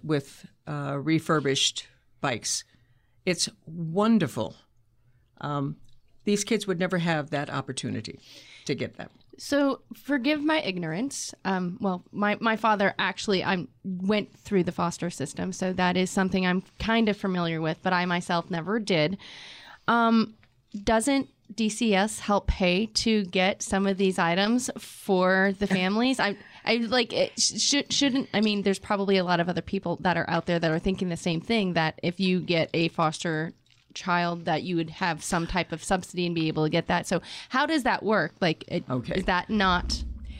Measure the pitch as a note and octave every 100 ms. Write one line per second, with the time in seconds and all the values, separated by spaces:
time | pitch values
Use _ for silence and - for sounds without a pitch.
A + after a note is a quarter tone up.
0 | D3+ D3 - - - _ - D3 C#3+ C#3+
1 | C#3 D#3+ - D#3 C#3 C3+ - - - _
2 | _ _ C#3+ A#2 - - - _ _ _
3 | _ _ - E3+ - - - E3 D#3+ E3+
4 | G#3+ A3+ D#3 - G2 - _ _ _ _
5 | _ _ _ - C#3+ C#3+ C#3 D3+ - -
6 | _ - - G3+ - A3 G#3 F3 F#3 F#3
7 | E3+ D#3+ D3 C#3+ D3 C#3 C3+ B2+ A#2+ G#2
8 | - - - - - - - C3 A#2+ -
9 | - _ _ - - C#4+ C#4 - - -
10 | - C#4+ A#3+ D4+ D4 D#4 D4+ F3+ E3 E3
11 | C4+ - - - F#3+ F#3+ F3+ F3+ G3 F3+
12 | - - G#3 G#3 A3+ A3 A3 G#3+ G3 -
13 | F#3+ G3 - F#3 D#3 F#3 - _ G3 F3+
14 | F#3+ G#3+ - - - G3+ F3 E3+ E3+ -
15 | F3 - C#3 - F3+ F3+ F#3 F#3 F3+ F3+
16 | F#3 - F#3+ F#3+ F#3 F#3 - - F#3+ A3+
17 | A3 G3+ G3 F3+ E3+ D#3+ D#3+ D#3+ F#3+ F3+
18 | F3+ F3 - F3 - F3 E3 A3+ G3+ F3+
19 | A#3+ G3 - - - - - - - A#3
20 | A#3 A3+ G#3+ - _ _ _ G#3 G3+ A3+
21 | A#3 C4+ C4 _ - A3 A3 G#3+ A#3 F#3+
22 | G#3+ - - G3+ - - F3+ F3+ A3 -
23 | A#3 G#3+ F3+ F#3 F#3 - - F#3+ G3 F#3+
24 | G3 F#3 E3+ F3 G#3 B3 B3 - - -
25 | - F#3 F#3 F#3+ G3 F#3+ G3+ F#3+ F#3 G#3
26 | B3+ C4 G3+ G3+ - - - A#3 A3+ B3+
27 | A#3+ C#3 F#3 - - A3 - C#4+ - -
28 | C#4 C4 - G3+ G#3+ G3+ G3 F#3+ - G3+
29 | G3 G3 F3+ F3 F3 E3 - G3 F3 E3
30 | F#3 E3+ - E3+ E3 E3+ E3 D#3+ G3 F#3+
31 | F3+ E3 F#3 E3 - A3+ F#3+ E3+ D#3 -
32 | - E3+ F#3+ F#3 D#3+ E3+ D3+ D#3+ E3 -
33 | D#3+ D#3 F3 D#3 D#3+ - _ _ _ -
34 | - F3 F3 E3+ E3+ D#3+ F3+ E3+ E3 D#3
35 | F#3 D#3 - F3 E3+ F#3 E3 D#3+ - F#3+
36 | - F3 F3 E3+ D#3+ D#3 D#3 E3 - F3
37 | - F3 - - - C4 D4 D#4+ A#3+ F#3
38 | F#3+ G#3+ D#3 - E3+ - - F2+ - B2+
39 | A2+ F#3+ F#3+ F3+ - G#3+ F#3+ F3+ - -
40 | - - -